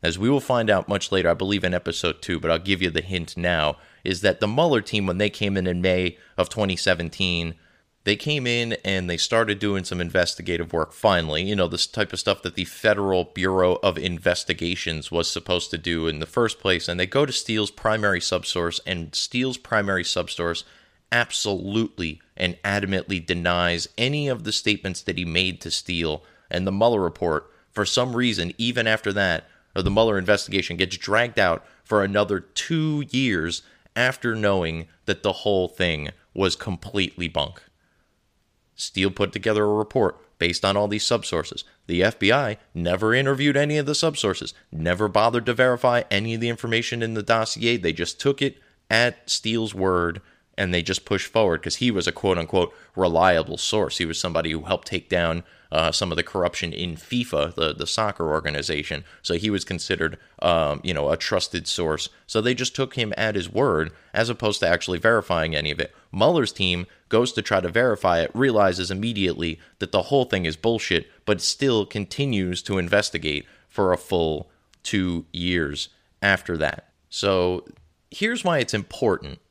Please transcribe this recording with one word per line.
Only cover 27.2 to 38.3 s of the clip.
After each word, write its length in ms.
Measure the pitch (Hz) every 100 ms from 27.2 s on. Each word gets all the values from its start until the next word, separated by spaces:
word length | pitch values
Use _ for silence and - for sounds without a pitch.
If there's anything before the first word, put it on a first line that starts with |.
| 87 78 - _ _
for 160 | - 101
some 300 | - 127 120
reason, 380 | 123 98 87 -
even 300 | 117 120 113
after 240 | 110 107
that, 320 | 101 95 82 - _ _ -
or 60 |
the 100 | 90
Mueller 260 | 101 113 101
investigation 600 | 92 101 - 98 90 87
gets 200 | 90 -
dragged 400 | - 107 120 110
out 280 | 95 82 - _
for 180 | _ 107
another 380 | 98 101 104 98
two 640 | - - - 165 156 151 143
years 500 | 123 131 95 82 87 - _ _
after 420 | - 123 131 120 110
knowing 520 | 104 98 85 82 82 _ -
that 160 | 98
the 120 | 104
whole 340 | 92 - 98 90
thing 420 | - 90 78 73 - _
was 220 | - 95 -
completely 720 | - 90 101 101 90 - 87
bunk. 340 | 82 69 - - _ _ _ _ _ _